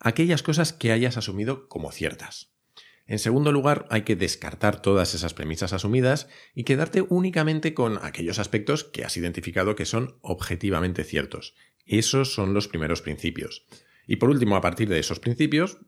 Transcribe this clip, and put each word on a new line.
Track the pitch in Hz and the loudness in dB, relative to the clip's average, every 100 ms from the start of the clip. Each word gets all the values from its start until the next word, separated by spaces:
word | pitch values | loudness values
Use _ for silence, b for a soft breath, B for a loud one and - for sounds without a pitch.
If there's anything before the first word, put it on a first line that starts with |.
aquellas | 120 120 170 156 | -2 2 2 2
cosas | - 151 160 | 2 2 0
que | - 117 | 0 0
hayas | 113 123 120 | 2 2 0
asumido | 101 95 113 135 - | -6 -4 -4 -6 -10
como | - 78 | -10 -10
ciertas. | - 78 - - - - _ B B B B - | -6 -6 -6 -12 -16 -18 _ B B B B -8
En | 110 | -2
segundo | 113 127 147 | 2 2 4
lugar, | 143 139 143 - | 4 4 2 0
hay | 110 | -2
que | 104 98 | 0 0
descartar | 113 - 78 - 104 95 | 0 -2 -8 0 0 2
todas | 98 98 85 | 2 4 2
esas | 85 85 | 0 -4
premisas | - 76 80 92 | -6 -6 -4 -4
asumidas | 92 101 127 127 147 - B B | -2 0 2 4 2 -4 B B
y | - | -8
quedarte | 123 135 160 202 180 | 0 0 2 0 2
únicamente | 180 185 170 156 156 160 | 2 2 2 0 0 -2
con | 156 117 104 | 0 0 0
aquellos | 73 - 85 92 | -6 -6 -4 -2
aspectos | 101 110 110 151 | 0 0 0 -2
que | - - | -2 -10
has | - - | -6 -4
identificado | 87 85 85 95 98 | -4 -4 -4 0 0
que | 104 - | 0 -2
son | 113 131 - | -2 -4 -8
objetivamente | - 90 - 90 101 82 90 90 | -8 -6 -4 -2 0 2 0 -2
ciertos. | 78 76 67 - - b b b - | -2 -4 -4 -8 -14 b b b 0
Esos | 104 107 135 131 | 2 4 2 2
son | - 95 | 0 2
los | 101 - | 0 0
primeros | 82 78 82 | -4 -2 -2
principios. | 76 76 80 - 76 - - b b b b | -4 -4 -4 -4 -8 -12 -18 b b b b
Y | 95 | 2
por | 120 | 4
último, | 143 110 98 | 4 4 4
a | |
partir | 87 82 104 | 2 0 0
de | 82 | 2
esos | 76 76 | 0 -2
principios, | 117 120 151 147 190 - | -4 0 2 2 0 -4